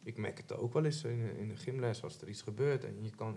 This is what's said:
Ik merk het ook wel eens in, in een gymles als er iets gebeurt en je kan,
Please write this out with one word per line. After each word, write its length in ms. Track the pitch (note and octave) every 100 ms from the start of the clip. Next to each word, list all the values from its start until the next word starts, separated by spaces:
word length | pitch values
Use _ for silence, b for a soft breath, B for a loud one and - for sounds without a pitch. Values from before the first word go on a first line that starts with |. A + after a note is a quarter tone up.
Ik 140 | A2 A2
merk 200 | G2+ -
het 160 | -
ook 200 | - A#2+
wel 120 | D3 D#3
eens 180 | D3+
in, 340 | A#2 A#2+ A2 -
in 120 | G#2+
een 80 | G#2
gymles 460 | - C3 A#2+ G#2+
als 180 | D#2 -
er 80 | -
iets 120 | G2+
gebeurt 420 | - G#2 C#3+ C3
en 200 | G#2+ G2+
je 60 | A2 -
kan, 200 | A2